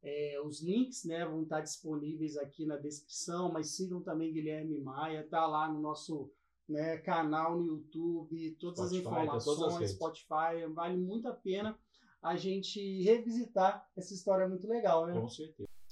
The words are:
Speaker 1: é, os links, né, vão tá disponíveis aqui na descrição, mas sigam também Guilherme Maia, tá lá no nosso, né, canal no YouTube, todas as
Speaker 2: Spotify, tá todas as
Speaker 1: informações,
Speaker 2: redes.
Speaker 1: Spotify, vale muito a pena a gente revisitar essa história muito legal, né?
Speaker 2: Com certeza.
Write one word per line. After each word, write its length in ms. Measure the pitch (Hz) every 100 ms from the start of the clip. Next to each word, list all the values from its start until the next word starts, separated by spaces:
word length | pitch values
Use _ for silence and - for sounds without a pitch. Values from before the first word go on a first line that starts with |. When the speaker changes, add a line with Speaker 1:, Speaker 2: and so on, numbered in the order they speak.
Speaker 1:
é, 380 | 143 147 147 143
os 200 | 151 147
links, 420 | 165 214 254 - 165
né, 180 | 165
vão 220 | 165 160 156
tá 160 | 156
disponíveis 720 | 156 - 160 151 147 156 151 147
aqui 300 | 139 - 151
na 100 | 143
descrição, 760 | 147 147 - - - 175 180
mas 220 | 160 151 -
sigam 260 | 185 180
também 320 | 175 160 160
Guilherme 460 | 160 156 156 156 147
Maia, 480 | 135 135 156 156 151
tá 160 | 165 160
lá 260 | 151 156
no 80 | 151
nosso, 520 | 151 151 - 156 135 _ _ _ -
né, 300 | 151 160 160
canal 580 | 185 165 156 156 165 170
no 80 |
YouTube, 920 | 170 156 - 160 170 170 151 165 160 156
todas 200 | 175 175
as 80 | 175
Speaker 2:
Spotify, 160 | 180
tá 80 | -
todas 240 | 156 151 127
as 120 | 139
Speaker 1:
informações, 320 | 151 160 170
Speaker 2:
redes. 140 | 101
Speaker 1:
Spotify, 800 | 95 160 160 - 156 165 165 165
vale 240 | 160 175 180
muito 300 | 185 226 247
a 60 |
pena 440 | - 196 190 220 220 _ _ _ _
a 160 | 165 180
gente 680 | 185 190 185 208 196 190
revisitar 840 | 180 233 233 226 233 196 190 196 - -
essa 160 | 180
história 380 | 190 - 190 185
muito 180 | 185 202
legal, 380 | 233 208 165 170
né? 80 |
Speaker 2:
Com 160 | - -
certeza. 400 | - 156 - 202 - -